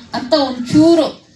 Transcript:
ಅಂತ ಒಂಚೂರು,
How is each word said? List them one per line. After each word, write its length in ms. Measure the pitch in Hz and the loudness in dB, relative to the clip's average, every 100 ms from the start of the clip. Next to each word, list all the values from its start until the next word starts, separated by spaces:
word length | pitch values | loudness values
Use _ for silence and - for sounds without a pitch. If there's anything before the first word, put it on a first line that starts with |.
| - | -12
ಅಂತ 200 | 233 254 | -12 -4
ಒಂಚೂರು, 840 | 311 262 247 - 294 320 339 277 - _ | -2 -2 -6 -2 2 4 2 0 -6 _